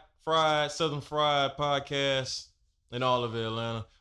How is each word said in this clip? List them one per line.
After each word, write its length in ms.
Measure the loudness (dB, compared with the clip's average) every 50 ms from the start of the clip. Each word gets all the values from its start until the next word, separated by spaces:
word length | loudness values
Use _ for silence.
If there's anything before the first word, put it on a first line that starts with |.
| -20 _ _ _ -4
fried, 480 | 0 2 4 4 4 4 2 2 0
Southern 300 | -2 -2 -2 -2 -2 -4
fried 500 | -6 -4 0 2 2 4 4 2 2 0 0
podcast 880 | -2 0 0 0 0 -2 -2 -2 -2 0 0 0 0 -2 -4 -8 -10 -10 -14 _ _ _ _ _ _ _ -10
in 120 | -6 -2 0
all 200 | 2 2 2 0
of 120 | -2 -4
Atlanta. 500 | -4 -4 -4 -4 -4 -4 -4 -6 -6 -8 -10 _ _